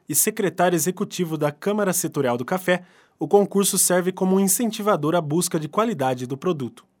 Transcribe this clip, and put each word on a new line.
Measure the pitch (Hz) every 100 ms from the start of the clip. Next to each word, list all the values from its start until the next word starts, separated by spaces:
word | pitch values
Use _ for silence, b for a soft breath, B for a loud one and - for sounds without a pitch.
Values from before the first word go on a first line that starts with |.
| -
e |
secretário | - 220 214 185 165 175 170
executivo | 160 185 202 - 170 156
da | 147
Câmara | 147 202 214 196
Setorial | 180 151 147 127 120
do |
Café, | 123 185 180 180 b b b -
o | 160
concurso | 202 196 196 190 190
serve | - 180 180
como | 185 185 190
um |
incentivador | 196 - 233 214 208 175 147 175
à |
busca | 151 165 175 170
de | 151
qualidade | - 233 160 131 127
do | 123 139
produto. | 180 156 120 - _ _